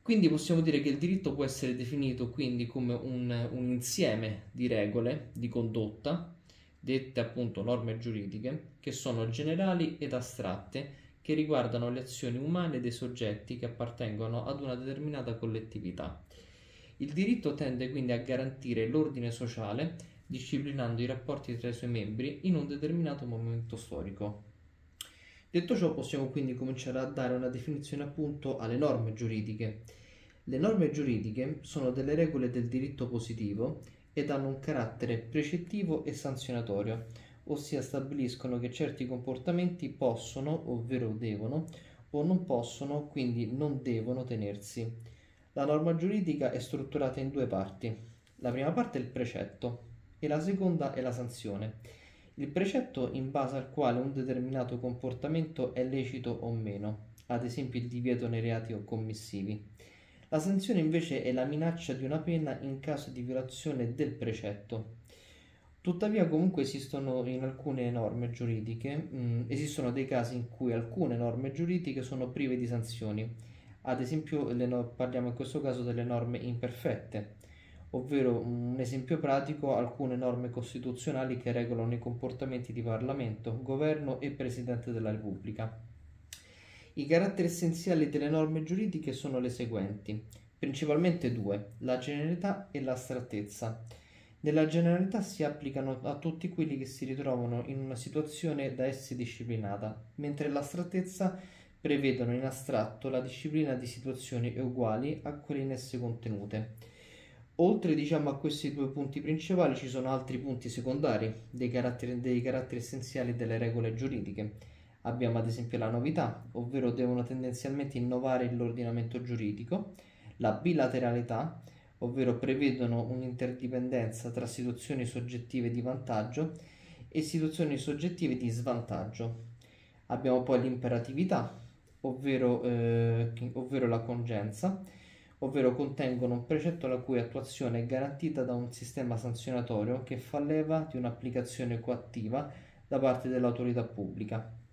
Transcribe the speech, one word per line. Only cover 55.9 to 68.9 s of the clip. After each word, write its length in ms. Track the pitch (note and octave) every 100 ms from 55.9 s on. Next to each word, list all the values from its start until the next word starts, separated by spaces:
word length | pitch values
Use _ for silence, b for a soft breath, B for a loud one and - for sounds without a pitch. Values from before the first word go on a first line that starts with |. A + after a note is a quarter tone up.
| C3+ A#2+ C3 A#2+
o 220 | A2+ A#2
meno, 540 | A2+ G#2+ G2+ G#2 G#2 - - -
ad 180 | A#2+ B2
esempio 340 | C3+ C3+ B2
il 80 | A#2
divieto 400 | B2 B2 A#2+ A#2
nei 140 | A#2
reati 320 | A2+ A2+ A2+
o 100 | G#2+
commissivi. 880 | G#2 A2 A2 G#2+ - G2 G2 G#2+ - - B B B B B
La 100 | D#3
sanzione 420 | E3+ G3 F#3+ G3+
invece 420 | D#3 E3 D#3+ C3+
è 100 | B2+
la 140 | B2+ C3
minaccia 480 | D3 E3 E3 -
di 100 | B2
una 140 | C3 D#3
pena 420 | D#3 E3+ D3+ B2
in 180 | C#3 C3+
caso 300 | D3+ C#3+ -
di 140 | B2+
violazione 720 | B2 B2+ C3 - D#3+ C3+ A#2
del 160 | - C#3
precetto. 840 | - A#2 G#2 G#2+ G2+ - A2+ - - - B B B B B B -
Tuttavia 480 | - F3 G#3 G#3+ E3+
comunque 360 | D#3 F#3 E3
esistono 600 | C3 C#3 C3 C#3 C3+ B2+
in 180 | B2 B2+
alcune 480 | C3 C3 D3+ C3 A#2+
norme 400 | A#2+ G#2+ A#2 A#2+
giuridiche, 800 | A#2 A#2+ A2+ A2 A#2 C#3